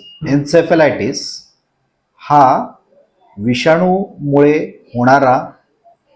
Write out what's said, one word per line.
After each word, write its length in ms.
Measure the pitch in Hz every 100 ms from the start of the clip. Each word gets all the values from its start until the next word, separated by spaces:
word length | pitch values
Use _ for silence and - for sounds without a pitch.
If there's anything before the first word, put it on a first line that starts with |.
| - - -
एन्सेफेलायटिस 1120 | 143 143 - - 165 147 - 107 - - - _ _ _ _ _ _ _ _
हा 500 | - 147 131 160 247 - _ _ _ _ _ -
विषाणूमुळे 1200 | 113 123 160 165 185 190 202 - 143 139 147 151 - - _ 147
होणारा 560 | 123 139 135 127 - - _ _ _ _ _